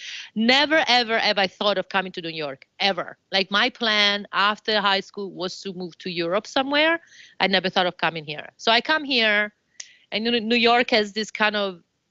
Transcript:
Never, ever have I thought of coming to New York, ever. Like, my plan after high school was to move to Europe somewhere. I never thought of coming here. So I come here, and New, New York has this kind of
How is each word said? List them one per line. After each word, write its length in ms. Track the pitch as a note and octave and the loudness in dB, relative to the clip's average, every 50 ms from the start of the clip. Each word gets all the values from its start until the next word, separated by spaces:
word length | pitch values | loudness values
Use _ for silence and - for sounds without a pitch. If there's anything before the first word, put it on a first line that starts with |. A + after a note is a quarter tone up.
| - - - - - - _ | -14 -14 -14 -14 -16 -8 _
Never, 500 | G#3+ A3+ A#3 C4 C#4 D4+ C#4+ D#4 D#4+ B3+ | 0 2 4 4 4 4 4 2 2 4
ever 320 | - A#3+ B3 A#3+ A3 A3+ A3 | 4 2 2 2 2 0 0
have 180 | - G#3 G3+ | 0 0 2
I 100 | G3+ F#3+ | 0 0
thought 300 | F#3 - - G3 G#3 G3 | -2 -2 -2 0 0 0
of 120 | F#3 - - | 0 -2 -2
coming 220 | - F#3+ F#3 F#3 - | -4 -4 -4 -4 -8
to 80 | F#3 | -10
New 80 | E3 E3 | -10 -8
York, 360 | D#3+ D#3+ D3+ C#3 C3+ - - _ _ - | -8 -8 -8 -8 -10 -12 -18 _ _ -2
ever. 380 | G3 G3 F3+ E3+ C#3+ - - - _ _ | -2 0 0 -2 -6 -8 -12 -18 _ _
Like, 200 | F#3 G3 G3 - | -2 -2 0 0
my 180 | G3+ G#3 B3 C4 | 0 0 0 0
plan 580 | - - A#3+ A3 G#3+ G#3 G3+ G3+ G3+ G#3 G3 - - | -2 -2 -2 0 2 2 2 2 2 -2 -6 -4 -2
after 480 | F3+ G3 G#3 G#3+ - - A3+ G#3+ G#3 | 0 0 0 0 -2 -4 -2 0 0
high 200 | F#3+ G3+ G3 G3 | 2 2 0 0
school 300 | F#3+ - - G3+ G3+ F3+ | -2 -6 -10 -10 -10 -10
was 300 | D#3 D#3+ F3+ F#3 - - | -8 -8 -8 -8 -8 -10
to 120 | - G3 E3+ | -10 -10 -10
move 220 | F3+ F#3 E3 - - | -8 -10 -12 -12 -12
to 100 | - F#3+ | -12 -8
Europe 380 | E3+ E3+ E3 E3 F#3 A3 - | -4 -4 -2 -2 -2 -2 -4
somewhere. 520 | - - C#4 C4 C#4 D4 D4 D#4 E4 E4 E4 - _ - - - - _ - | -2 -4 -4 -2 0 0 2 2 2 2 -2 -4 _ -20 -20 -20 -16 _ -2
I 80 | F#3+ | 0
never 220 | F#3+ G3 F#3 F3+ F3+ | 2 2 2 0 0
thought 160 | - G3 F3+ | 0 0 0
of 120 | F3 - | 0 -2
coming 280 | - F3 D#3+ E3 D#3+ D3 | -2 -4 -4 -4 -6 -10
here. 240 | D3+ D3 D3 - - - | -10 -12 -12 -14 -16 -18
So 140 | - - A3+ | -4 0 2
I 100 | A3+ A#3+ | 2 2
come 220 | - - D#4 D#4 D4 | 2 2 0 0 0
here, 500 | C4+ C4+ A#3 A3 G#3+ G#3 G#3 G#3 G#3 - _ _ _ _ - - - - _ _ _ | 0 0 2 2 4 2 2 0 -2 -6 _ _ _ _ -20 -20 -20 -20 _ _ _
and 120 | - G#3 A3 | -6 -4 -2
New, 160 | A#3+ A#3+ A#3 | 0 0 0
New 160 | G#3 A3+ A#3+ | 2 2 2
York 320 | A#3+ A3+ A#3 A#3+ A#3+ B3+ - | 4 4 4 4 4 4 4
has 240 | B3+ G#3+ G#3+ G3+ F#3+ | 2 2 2 0 -4
this 160 | A3 G#3 - | -6 -6 -6
kind 260 | - - G#3+ G#3+ G#3 | -2 -2 0 0 0
of 260 | G#3 G3+ G3 F3+ E3 _ _ _ _ _ _ | -2 -4 -4 -6 -10 _ _ _ _ _ _